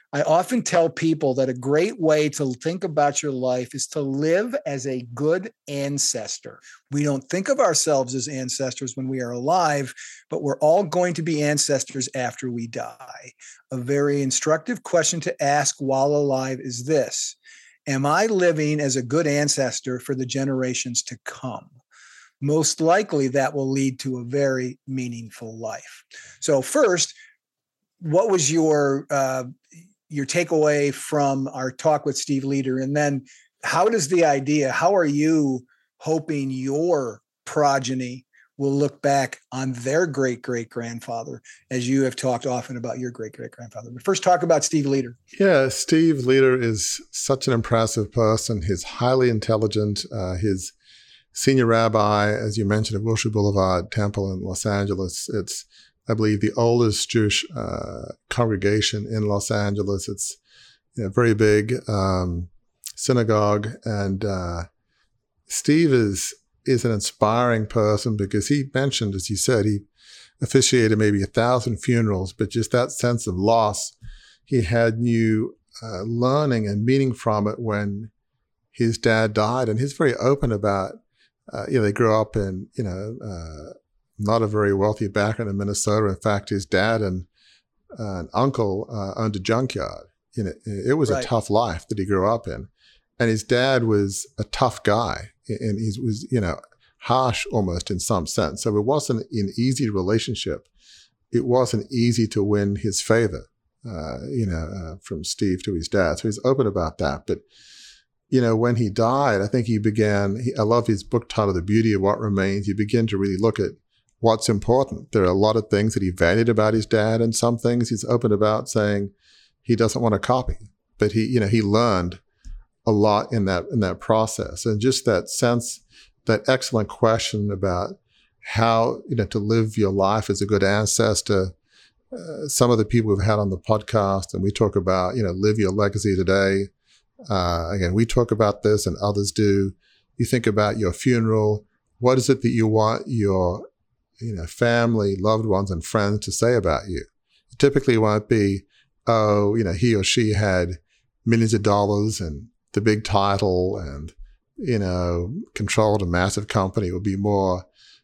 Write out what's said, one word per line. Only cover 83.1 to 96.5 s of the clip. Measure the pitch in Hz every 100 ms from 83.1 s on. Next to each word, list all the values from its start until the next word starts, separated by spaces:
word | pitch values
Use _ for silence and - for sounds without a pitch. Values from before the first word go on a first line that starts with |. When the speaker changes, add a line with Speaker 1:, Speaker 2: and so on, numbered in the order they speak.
| 123 107
Speaker 2:
uh, | 87 80 78 80 - _ _ _ -
not | 104 113
a | 107
very | 107 101
wealthy | 98 104 107 104
background | 104 104 110 107
in | 98
Minnesota. | 101 101 - 104 107
In | 95
fact, | 113 101 -
his | 101 95
dad | 92 107 113
and, | 101 92 87 _ _ _ _ _ - -
uh, | 107 92
an | 80
uncle, | 101 139 127 104 95 -
uh, | 110 98 -
owned | 110 101
a |
junkyard. | 92 113 131 101 65 - - _ _ -
You | 98
know, | - 110
it | 101 113 151
was | 123
Speaker 1:
Right. | 101
Speaker 2:
a | -
tough | 117 -
life | 104 117 80 -
that | 104
he | 95
grew | 98 98
up | 117 -
in. | - 98 _ _ _ _ -
And | 117
his | 110
dad | - 123 135 127
was | 113 104 98 98 - -
a | 107
tough | - 123 -
guy, | - 104 113 - 104 _ -
and | 110 113 104
he | 110 104
was, | 127 107 -
you | 123
know, | 90